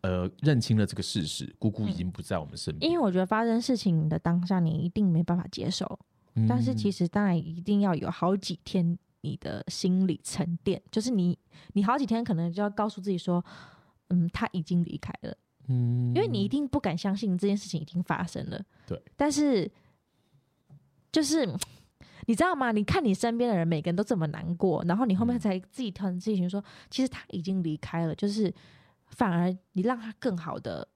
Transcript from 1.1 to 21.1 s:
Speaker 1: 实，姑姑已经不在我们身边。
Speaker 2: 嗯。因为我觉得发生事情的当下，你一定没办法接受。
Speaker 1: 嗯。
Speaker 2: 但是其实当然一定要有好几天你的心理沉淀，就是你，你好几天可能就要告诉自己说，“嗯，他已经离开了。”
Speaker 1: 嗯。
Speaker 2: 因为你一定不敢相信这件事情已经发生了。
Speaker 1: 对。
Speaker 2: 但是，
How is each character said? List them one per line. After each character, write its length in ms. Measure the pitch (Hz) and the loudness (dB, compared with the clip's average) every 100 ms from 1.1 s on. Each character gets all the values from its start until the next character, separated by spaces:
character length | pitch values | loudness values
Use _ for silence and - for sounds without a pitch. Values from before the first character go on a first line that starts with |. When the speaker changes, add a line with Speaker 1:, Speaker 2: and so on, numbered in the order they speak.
| 110 | -4
Speaker 1:
实， 300 | 76 - - - | -4 -6 -10 -2
姑 120 | 110 | -2
姑 160 | 104 107 | 0 -4
已 60 | |
经 180 | - 90 | -2 -4
不 100 | - | -6
在 160 | 85 92 | -4 -4
我 80 | |
们 120 | 76 - | -4 -8
身 200 | - 156 | -6 -2
边。 140 | 311 | 0
Speaker 2:
嗯。 0 | |
因 80 | 339 | 2
为 60 | |
我 80 | 233 | 2
觉 60 | 185 | 2
得 60 | |
发 200 | 185 220 | 2 0
生 180 | 233 226 | 2 0
事 140 | 240 247 | 0 0
情 320 | 196 160 156 | 4 2 2
的 100 | 156 | 0
当 260 | 170 175 | 2 0
下， 140 | 180 185 | 2 2
你 120 | 165 | 2
一 180 | 160 175 | 0 -2
定 180 | 220 202 | 2 4
没 160 | 165 | 4
办 160 | 170 175 | 2 0
法 80 | 180 | -2
接 180 | - - | -6 -4
受。 260 | 185 196 - _ _ _ | -4 -6 -8 _ _ _
Speaker 1:
嗯。 140 | - 113 | 0 2
Speaker 2:
但 120 | 240 | 4
是 140 | 247 | 2
其 160 | 110 202 | 2 0
实 160 | 185 175 | 0 0
当 180 | 202 | 2
然 140 | 202 170 | 2 2
一 220 | 160 165 | -2 -8
定 220 | 180 202 | 0 2
要 120 | 202 | 4
有 160 | 165 - | 2 -2
好 260 | 180 170 196 | -2 0 0
几 220 | - 170 | -2 -8
天 340 | - 190 170 175 _ _ | -2 0 2 0 _ _
你 160 | - 151 | -8 -8
的 280 | - - - | -8 -8 -8
心 360 | - 185 185 | -4 0 2
理 160 | 190 160 | 2 0
沉 340 | - - 170 170 | -4 -4 -2 -2
淀， 180 | - 185 _ | -2 -2 _
就 100 | - | -4
是 120 | 226 | 0
你， 260 | 233 175 - _ - - | 2 2 0 _ -20 -4
你 100 | 202 | 0
好 120 | 202 269 | 2 2
几 80 | |
天 200 | 247 226 | 0 0
可 100 | 240 | 0
能 180 | 170 170 | 0 -2
就 80 | 170 | -2
要 80 | 208 | -4
告 200 | 208 214 | 0 -2
诉 120 | 208 | -2
自 80 | 190 | -4
己 80 | 180 | -2
说 280 | - 175 - - - - _ _ _ | 0 -2 -2 -14 -20 -20 _ _ _
，“嗯， 180 | 180 170 | 0 2
他 160 | - 226 | -2 -4
已 100 | 185 | -4
经 240 | 156 175 | 0 0
离 140 | 170 - | 0 -4
开 140 | - - | -10 -10
了。” 140 | - - _ _ - | -10 -12 _ _ -2
Speaker 1:
嗯。 420 | 123 120 123 123 | 0 2 2 2
Speaker 2:
因 80 | 123 | 2
为 40 | 427 | 2
你 160 | 220 | 0
一 60 | 196 | 0
定 180 | 277 277 | 0 0
不 140 | 285 | 0
敢 160 | 208 170 | 0 -2
相 180 | 202 | -2
信 220 | 196 214 180 | -2 0 0
这 100 | 202 | 2
件 80 | |
事 140 | 202 196 | 0 -2
情 100 | 160 | -6
已 60 | |
经 180 | 151 175 | -4 -6
发 220 | 180 175 | -2 -2
生 240 | 170 - - | -4 -6 -8
了。 140 | - - _ - | -8 -12 _ -10
Speaker 1:
对。 120 | - - _ | -10 -10 _
Speaker 2:
但 140 | 285 | 0
是， 400 | 285 294 233 160 _ _ _ _ _ _ _ _ _ _ - _ _ _ | 2 4 4 0 _ _ _ _ _ _ _ _ _ _ -20 _ _ _